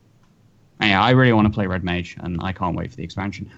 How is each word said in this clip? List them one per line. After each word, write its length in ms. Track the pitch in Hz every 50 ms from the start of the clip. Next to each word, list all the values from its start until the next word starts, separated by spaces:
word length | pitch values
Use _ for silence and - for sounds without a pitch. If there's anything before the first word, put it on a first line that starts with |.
| _ _ _ _ _ _ _ _ _ _ _ _ _ _ _ -
Yeah, 200 | - 104 98 95
I 100 | 107 120
really 220 | 127 131 131 123
wanna 180 | 113 107 107 104
play 160 | 107 110 101
Red 180 | 92 92 90 85
Mage, 320 | 87 87 90 85 - - -
and 220 | - 87 87 82
I 100 | - 95
can't 240 | 87 - 95 87 82
wait 140 | 85 85 -
for 60 | -
the 80 | - 85
expansion. 440 | 87 - 98 95 101 - - - - -